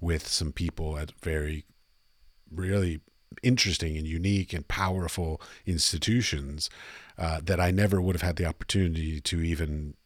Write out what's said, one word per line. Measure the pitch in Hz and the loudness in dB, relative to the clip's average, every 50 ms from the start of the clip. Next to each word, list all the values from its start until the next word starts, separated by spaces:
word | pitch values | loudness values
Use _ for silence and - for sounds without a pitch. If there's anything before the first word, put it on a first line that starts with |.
with | 87 85 82 78 - | 0 0 0 0 0
some | - - - 85 78 | -2 -2 -2 -2 -2
people | - - 87 80 - - 82 78 78 | -2 -2 -2 -2 -2 -4 -4 -4 -4
at | 73 78 76 - - | -6 -6 -8 -10 -8
very, | - 82 80 78 76 76 78 76 - _ _ _ _ _ _ _ _ _ _ _ - - - _ _ - | -4 -2 -2 0 0 -2 -4 -6 -8 _ _ _ _ _ _ _ _ _ _ _ -20 -20 -20 _ _ -12
really | 80 85 90 92 98 101 92 87 78 76 - _ _ _ _ - - - | -6 -4 -2 2 2 4 2 2 0 -2 -8 _ _ _ _ -20 -8 0
interesting | - 123 127 120 - 98 85 - 85 80 78 78 | 2 4 4 4 4 2 0 0 -2 -2 -2 -2
and | 80 | -2
unique | 80 80 82 87 101 101 98 90 - 92 | -2 -2 0 2 4 4 2 2 0 -4
and | 80 71 | -6 -4
powerful | - - 98 98 92 92 95 87 82 - 95 85 80 78 - - - - - - | -2 -2 0 0 0 0 0 -2 -2 -2 -2 -2 -2 -2 -6 -8 -14 -18 -8 -4
institutions, | 95 87 78 - - - 78 - - 113 123 107 - - 71 69 69 71 76 - - - - - - - - - - - - | -2 0 2 2 2 0 0 2 2 2 2 2 0 -2 -2 -4 -6 -6 -6 -8 -8 -8 -12 -18 -18 -18 -18 -20 -14 -8 -4
uh, | 87 80 80 80 | -2 -2 -2 -2
that | 82 92 92 85 | 0 0 2 4
I | 90 90 | 4 4
never | 92 95 104 95 101 92 | 4 4 4 4 4 4
would | 90 92 87 | 4 2 2
have | 85 | 2
had | 92 90 80 | 0 0 0
the | - 87 | 0 -2
opportunity | 80 - - - - - 98 92 85 82 80 80 78 80 73 | -2 -2 -4 -4 -2 2 2 2 2 2 0 -2 -2 -4 -4
to | - - 87 85 | -4 -2 0 0
even | 82 82 82 76 80 76 73 76 76 71 - _ _ | 0 0 0 0 0 -2 -2 -4 -6 -8 -10 _ _